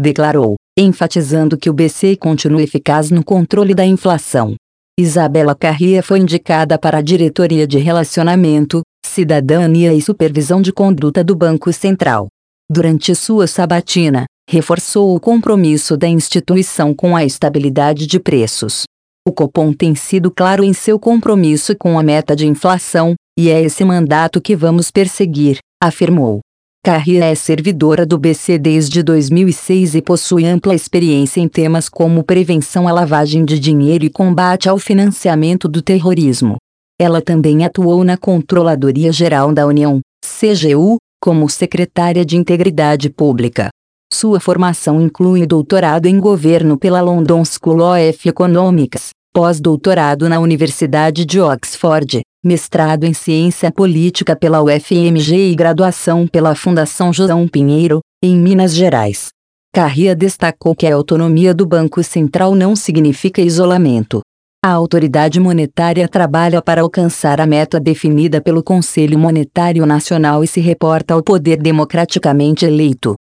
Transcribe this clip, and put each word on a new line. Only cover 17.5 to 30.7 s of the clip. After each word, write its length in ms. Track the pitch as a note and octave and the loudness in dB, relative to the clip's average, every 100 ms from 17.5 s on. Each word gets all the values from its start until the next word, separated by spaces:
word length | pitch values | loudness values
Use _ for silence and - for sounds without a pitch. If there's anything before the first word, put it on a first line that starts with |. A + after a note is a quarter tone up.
| D3 C#3 C#3 C#3+ D3+ D3+ | 0 -2 0 0 -2 -2
de 100 | F#3 | -2
preços. 640 | - C#3 A2 - A2 - - _ _ _ - | 0 0 -2 -4 -8 -8 -12 _ _ _ -6
"O 60 | |
Copom 400 | - C#3+ - D#3 | -2 -2 0 -2
tem 220 | C#3+ E3+ | 0 0
sido 380 | D3 - F#3+ F3+ | -2 -2 -2 -2
claro 320 | - F#3 G3 | 0 0 2
em 80 | G3 | 0
seu 260 | F#3 - G#3+ | 0 0 0
compromisso 800 | A3+ A#3 A3 G3+ D#3+ D3+ - G#3 | 2 0 2 2 2 0 -2 -2
com 200 | F3 E3 | 0 0
a 60 | |
meta 320 | D#3 D3+ D3+ | 2 0 0
de 120 | D3 D3+ | 0 0
inflação, 680 | D3 F3+ F#3 - E3+ E3 E3+ _ - | 0 0 -2 -2 -2 0 -2 _ -2
e 120 | E3+ | 2
é 120 | D#3+ | 2
esse 220 | D#3+ - | 0 0
mandato 560 | F#3+ F3+ D#3 D3+ E3 F3+ | 0 2 2 0 0 -2
que 160 | - G3 | -2 0
vamos 340 | E3 E3+ E3+ | 2 0 0
perseguir", 680 | F#3+ F#3+ - F#3+ D3 D3 C3+ _ - | 0 -2 -2 -4 0 0 -2 _ -4
afirmou. 600 | E3+ - E3 F3 B2 G#2 - _ _ _ | -2 0 0 2 0 -2 -8 _ _ _
Carria 420 | - E3 D3+ F3+ E3 | -2 0 0 2 2
é 80 | |
servidora 720 | D#3 - D#3+ D#3+ E3 D3+ D#3 E3 | -2 -2 -2 -2 0 0 2 0
do 100 | E3 | 0
B 160 | D#3+ | 0
C 240 | D#3 - E3+ | -2 -2 -2
desde 460 | D3+ D#3 D3 E3 | 0 0 0 -2
dois 260 | D#3+ D#3+ C#3 | 0 0 2
mil 200 | E3+ F#3+ | 2 0
e 40 | |
seis 420 | E3 - F#3 F3+ | -2 -2 0 0
e 60 | D#3 | -2
possui 460 | - F3 - F3+ E3 | -2 -2 0 0 0
ampla 280 | F3 G3 | 0 0